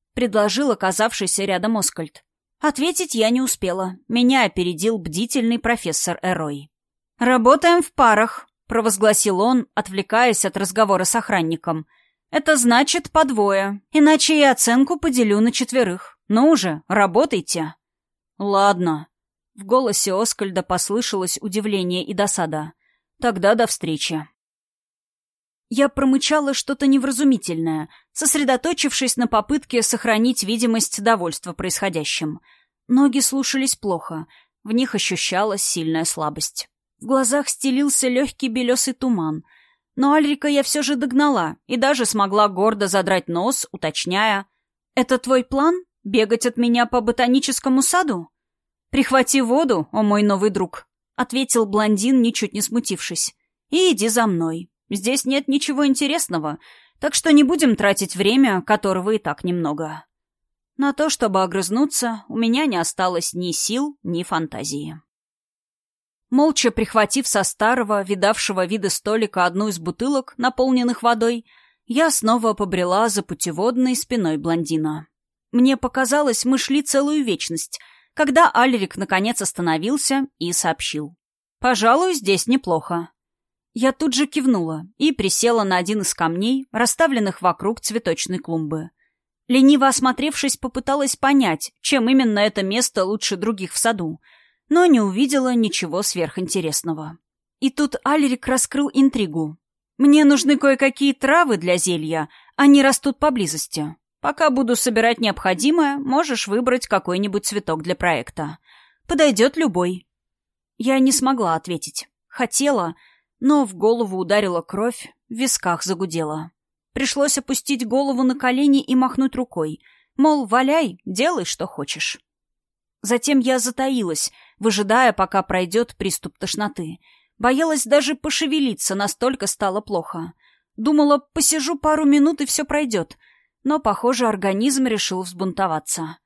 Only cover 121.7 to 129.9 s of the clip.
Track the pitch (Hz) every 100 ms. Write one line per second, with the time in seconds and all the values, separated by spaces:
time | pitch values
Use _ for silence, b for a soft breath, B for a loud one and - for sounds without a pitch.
121.7 | - 143 160 - - _ _ _ _ _
122.7 | _ _ _ 202 240 285 269 247 254 240
123.7 | 240 269 254 185 156 - b b b 220
124.7 | 196 202 233 254 196 185 196 - 185 180
125.7 | 208 240 - 190 - - - 190 - 208
126.7 | 196 160 180 b b b - 240 269 320
127.7 | 302 220 285 165 285 202 - 311 311 269
128.7 | 208 - 196 202 - 247 262 196 - 202
129.7 | 196 208